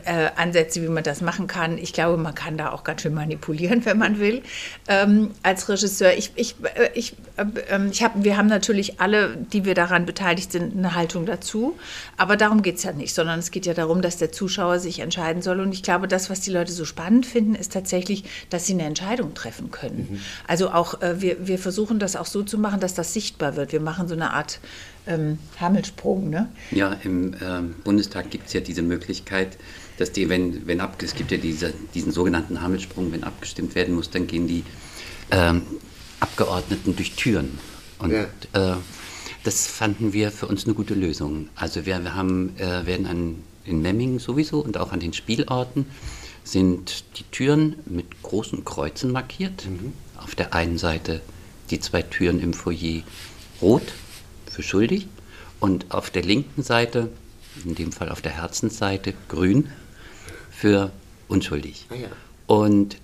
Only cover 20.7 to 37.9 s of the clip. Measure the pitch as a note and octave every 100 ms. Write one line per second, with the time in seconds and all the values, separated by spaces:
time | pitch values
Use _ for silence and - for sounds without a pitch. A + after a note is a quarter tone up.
20.7 | E3+ E3+ - F3 F3 F#3 F3 F#3 F#3 F#3
21.7 | F#3+ G#3+ A3 G3 - F#3+ G3+ G#3 G#3+ G3+
22.7 | G3+ F#3 F#3 E3 A3+ - - D3 D3+ C#3
23.7 | D#3 D#3 D#3+ F3 E3 D#3 C#3 D3+ - -
24.7 | - - - - E3 D3+ D#3 - - F3
25.7 | F#3+ - - - G3 F3 D#3 A#3 - -
26.7 | G2 G2 G2 G2+ F2+ F#2 F2+ F#2 F2+ F2
27.7 | E2+ - G2+ G2+ F#2 - - - G2 F#2
28.7 | E2 E2+ F2 - F2+ - F#2+ F#2+ - -
29.7 | - - - - - E2+ F2+ F2+ D#2+ D2+
30.7 | F2 F#2+ - E2+ - - F2+ E2 D#2 E2+
31.7 | D#2 - F2 D#2 D#2 F2+ F2 D#2+ E2+ E2+
32.7 | F#2 - - F2 E2 - - - - F#2
33.7 | F#2+ F2+ E2+ D#2+ F#2 E2 E2+ E2+ E2+ -
34.7 | - - - - - - F#2+ E2+ F2 -
35.7 | - - - - - - - G2 F2+ F2
36.7 | G2+ G2 F#2 E2+ - B2+ F#2+ C2+ D2 -
37.7 | - -